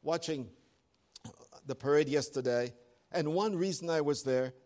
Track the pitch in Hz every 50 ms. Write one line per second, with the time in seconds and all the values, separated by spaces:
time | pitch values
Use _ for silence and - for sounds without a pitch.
0 | - 139 165 170 165 - 160 139 123 101 - _ _ _ _ _ _ _ _ _
1 | _ _ _ - _ 117 - - - _ - - _ 139 131 - - 135 143 151
2 | 156 135 139 147 131 - - 135 127 123 123 120 120 123 123 - - _ _ _
3 | _ _ - 175 156 151 160 180 208 220 202 170 175 196 175 139 170 170 165 160
4 | 147 143 147 - - 135 131 127 131 127 127 - _